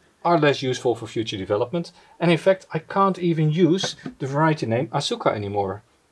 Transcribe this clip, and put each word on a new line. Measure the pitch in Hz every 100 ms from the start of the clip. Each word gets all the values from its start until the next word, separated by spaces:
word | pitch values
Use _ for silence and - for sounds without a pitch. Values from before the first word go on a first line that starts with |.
| _ _
are | - 170
less | 147 131
useful | 131 123 127
for | 117 113
future | 120 110 104
development, | 95 104 - 170 170 - - -
and | 175
in | 165
fact | - 190 -
I | -
can't | - 202 196 185
even | 175 160 156
use | 156 160 190 - - 131 -
the | 131
variety | 143 160 151 113
name | 117 117
Asuka | 147 - 226 -
anymore, | 107 101 101 98 98 - _ _